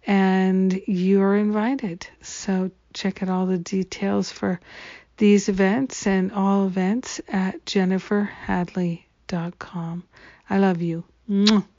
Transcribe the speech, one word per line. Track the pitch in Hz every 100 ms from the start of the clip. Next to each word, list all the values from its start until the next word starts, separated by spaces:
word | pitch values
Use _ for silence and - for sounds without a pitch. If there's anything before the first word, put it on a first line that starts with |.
and | - 196 190 190 190 190 190 185 -
you're | 190 185 196 196 202
invited. | 208 214 220 269 214 170 - -
So | - - - 190 185 185 _
check | - 196 190
out | 185
all | 185 185
the | 185
details | 170 190 185 - 196 202 185
for | - 202 180 - - - - _ -
these | 208 202 196
events | 190 190 220 269 - -
and | 190 185
all | 202 196 196 196
events | 185 185 226 - - -
at | 196 190 339
jennifer | - 202 185 190 - 208
hadley | 208 - - 190 175 - 175 170 _ _ _
dot | 180 170 -
com. | - 180 165 170 - _ - - _
I | 196
love | 196 180
you. | 170 165 175 _ -
Mwah. | 196 208 214 -